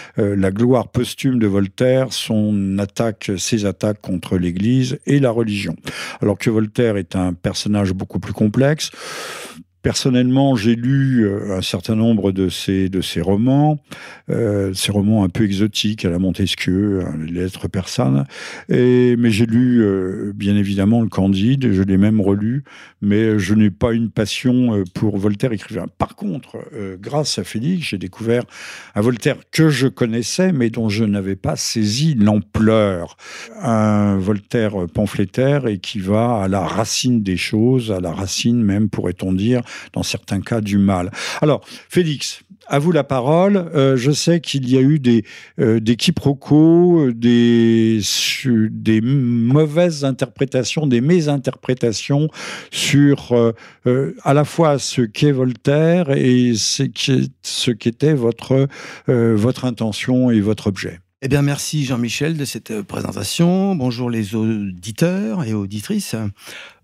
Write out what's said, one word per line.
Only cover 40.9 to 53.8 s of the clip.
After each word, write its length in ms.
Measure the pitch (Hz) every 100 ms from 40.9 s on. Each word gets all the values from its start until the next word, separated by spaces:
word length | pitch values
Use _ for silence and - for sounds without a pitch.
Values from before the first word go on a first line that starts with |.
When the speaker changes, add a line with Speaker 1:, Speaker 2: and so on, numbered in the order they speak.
| 92 90 - - -
Speaker 1:
Alors, 240 | 156 117 - - -
Félix, 560 | 180 165 151 - - _ - -
à 100 | 139
vous 140 | 165
la 100 | 156
parole. 540 | 139 131 127 165 196 196 170
Euh, 220 | 156 135 131
je 160 | 127
sais 280 | 143 165 170
qu'il 300 | - 143 123
y 60 | 131
a 40 |
eu 200 | 131 156
des, 240 | 123 113 - - - -
euh, 220 | 117 113
des 160 | 110 120
quiproquos, 1120 | - - 139 135 - 151 160 170 180 170 135
euh, 40 |
des 840 | 117 117 120 120 117 113 113 113 110
su-, 680 | 95 - - - 131 113 110
des 280 | 113 110 110
mauvaises 1040 | 117 139 120 120 117 143 156 156 175 151
interprétations, 800 | 139 127 131 - 135 131 - 165 147
des 140 | 120
mésinterprétations 1300 | 143 180 147 143 127 - - 127 117 104 - 143 156 - - - -
sur, 640 | - - 143 143 135 -
euh, 180 | 123 117 113 - -